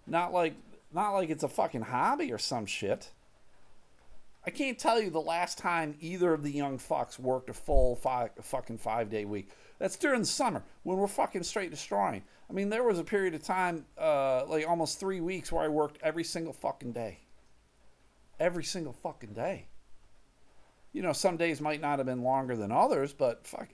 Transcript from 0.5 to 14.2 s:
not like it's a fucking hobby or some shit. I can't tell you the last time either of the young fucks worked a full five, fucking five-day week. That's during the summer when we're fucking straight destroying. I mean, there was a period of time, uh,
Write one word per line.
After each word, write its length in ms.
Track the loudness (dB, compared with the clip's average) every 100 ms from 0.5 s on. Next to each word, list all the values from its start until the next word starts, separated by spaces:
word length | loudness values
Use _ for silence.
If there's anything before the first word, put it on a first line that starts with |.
| 0 -12 -20 -6
not 180 | -2 2
like 200 | 2 0
it's 120 | 0
a 60 | -2
fucking 340 | 0 0 0
hobby 500 | -2 0 2 2 -2
or 60 | -4
some 280 | -2 -2 -4
shit. 440 | -4 -2 -2 -4 -20 -20 -20 -20 -20 -20 -20 -20 -20 -16 -14 -14 -12 -10
I 40 |
can't 280 | -4 -4 0
tell 220 | 2 4
you 100 | 2
the 100 | 0
last 380 | 0 0 -2 -2
time 380 | -2 0 0 -4
either 320 | -8 2 4
of 100 | 4
the 100 | 0
young 260 | -2 -2 -4
fucks 400 | -2 -2 -2 -4
worked 320 | -2 -2 -2
a 20 |
full 440 | -6 6 8 8 6
five, 340 | 0 0 -2 -6
fucking 380 | -6 -6 -6 -6
five-day 460 | -2 -2 -2 -2
week. 260 | -2 -6 -8 -16 -20 -4
That's 180 | -4 0
during 240 | 2 2
the 60 | 2
summer 360 | 2 0 0 -6 -10
when 120 | -4 0
we're 120 | 0
fucking 340 | 0 0 -2
straight 280 | -4 -4 -4
destroying. 520 | -6 -4 0 0 -2 -8 -18 -8
I 40 |
mean, 160 | -2 0
there 160 | 2
was 140 | 2 2
a 60 |
period 300 | 2 2 2
of 80 | 0
time, 440 | -2 0 2 -2 -8 -2
uh, 480 | 2 4